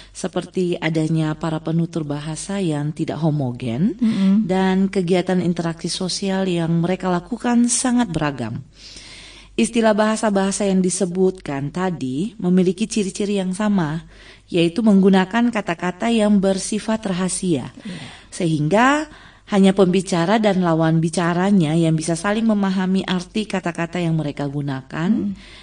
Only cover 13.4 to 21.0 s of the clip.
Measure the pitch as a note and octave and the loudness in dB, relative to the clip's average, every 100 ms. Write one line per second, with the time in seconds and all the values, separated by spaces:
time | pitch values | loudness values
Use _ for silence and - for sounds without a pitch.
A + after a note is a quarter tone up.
13.4 | F#3 F3+ G#3+ G3 D3+ E3 - - - - | -2 -2 0 0 0 -4 -10 -20 -20 -20
14.4 | - F3 E3+ E3+ A3 G3 F#3+ F#3+ F#3 A#3 | -4 2 2 4 4 6 6 4 4 0
15.4 | A#3+ A3 G3 E3 F3+ F3+ A#3 A#3 G#3 G#3 | 0 0 -4 -4 -4 -2 0 2 4 4
16.4 | F#3+ F#3+ - G#3+ - A3 G3 F3+ F#3 - | 4 0 -2 -4 -2 -4 -2 -2 -2 -2
17.4 | F#3 C#3 C3 - G#3 E3+ C3 - - - | -2 -2 -4 -12 -12 -12 -14 -18 -16 -4
18.4 | E3+ D#3 D3+ G3+ B3+ D4+ D#4 - - - | 0 0 2 4 4 2 -2 -12 -20 -18
19.4 | - G3+ F#3+ G3 F#3 F3+ F3+ F3 E3+ A3+ | -2 4 4 6 4 2 0 0 2 2
20.4 | G#3+ F#3 F3 D#3+ D#3+ D#3+ | 2 2 2 2 2 2